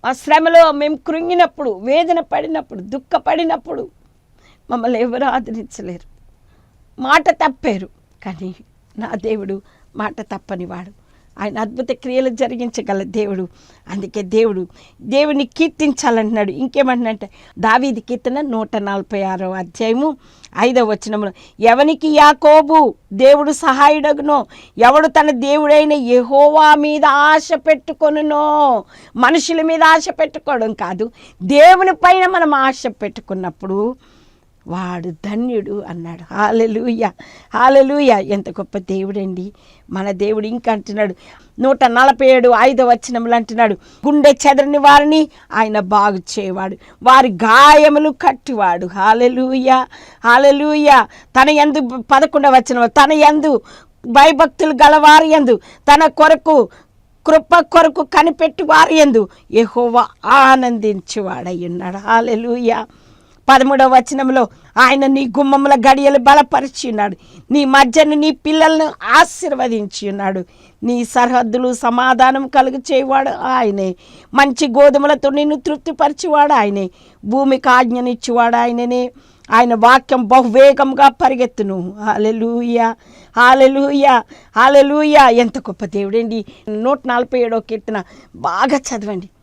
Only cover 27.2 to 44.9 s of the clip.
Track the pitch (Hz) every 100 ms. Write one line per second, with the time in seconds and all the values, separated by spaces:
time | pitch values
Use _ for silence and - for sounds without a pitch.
27.2 | 294 311 302 320 311 302 - 311 311 302
28.2 | 302 294 302 302 285 247 - _ _ -
29.2 | 247 320 - 330 320 320 320 320 320 330
30.2 | 311 - - 262 220 220 180 185 226 _
31.2 | - _ 180 285 330 370 381 359 359 370
32.2 | 370 349 320 285 269 262 247 202 208 226
33.2 | - 190 180 - 190 196 220 254 _ _
34.2 | _ _ _ _ - 175 185 180 175 160
35.2 | 202 208 247 233 196 202 - 175 165 170
36.2 | 170 - 208 226 226 220 240 226 214 _
37.2 | - _ _ - 254 277 269 285 277 214
38.2 | 196 202 - 180 190 202 180 190 196 202
39.2 | 196 185 185 _ _ _ _ 190 202 185
40.2 | 202 214 214 240 233 214 196 208 208 180
41.2 | _ - _ - 262 269 254 233 262 262
42.2 | 269 254 247 233 254 262 247 240 - 240
43.2 | 233 233 220 226 226 196 _ _ 285 294
44.2 | 285 277 285 269 277 285 285